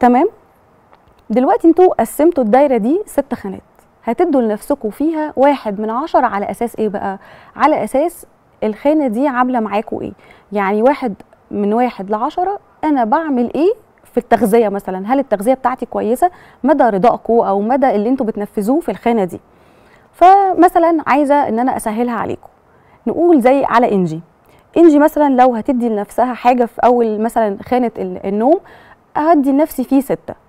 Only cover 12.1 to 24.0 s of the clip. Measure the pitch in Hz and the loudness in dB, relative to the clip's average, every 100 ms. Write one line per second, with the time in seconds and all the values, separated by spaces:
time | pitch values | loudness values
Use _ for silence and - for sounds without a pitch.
12.1 | 214 262 330 370 403 _ _ 302 285 220 | -4 -4 -4 -4 -6 _ _ -2 0 0
13.1 | 294 320 254 240 - 349 480 _ _ _ | -2 -2 -2 -2 -2 -2 -2 _ _ _
14.1 | - - 220 220 226 214 202 196 185 196 | -6 -2 0 2 2 0 -2 -8 -8 -4
15.1 | 269 269 196 208 262 254 254 233 208 202 | -2 -2 -2 -2 -2 -2 -6 -8 -6 -4
16.1 | 247 302 - - _ 254 294 254 196 196 | 0 -2 -2 -20 _ 0 2 2 2 2
17.1 | 147 - 233 196 196 214 269 262 208 208 | 0 0 0 0 -2 -2 0 0 0 0
18.1 | 262 226 220 202 - 202 285 339 190 233 | -2 -4 -6 -8 -6 -2 -2 -2 -4 -2
19.1 | 233 185 - _ _ _ _ _ _ _ | -2 -2 -6 _ _ _ _ _ _ _
20.1 | - 349 392 392 349 349 349 330 330 - | 4 6 6 4 2 2 4 2 0 0
21.1 | 254 285 285 277 226 254 220 226 214 247 | 0 2 2 0 -2 -2 -4 -4 -4 -4
22.1 | 226 190 - - _ _ _ _ _ - | -4 -6 -8 -14 _ _ _ _ _ -6
23.1 | - 349 320 233 277 - 226 247 202 | 0 2 4 4 2 2 2 2 0